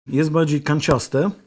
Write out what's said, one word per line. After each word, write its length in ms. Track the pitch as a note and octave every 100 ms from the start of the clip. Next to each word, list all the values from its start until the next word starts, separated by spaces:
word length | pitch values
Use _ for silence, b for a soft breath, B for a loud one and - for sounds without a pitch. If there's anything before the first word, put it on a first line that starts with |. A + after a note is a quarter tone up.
| -
Jest 220 | C3 D#3
bardziej 340 | D#3+ D#3 D3
kanciaste. 680 | C#3+ D3+ D#3 B2+ - C3+ G3 -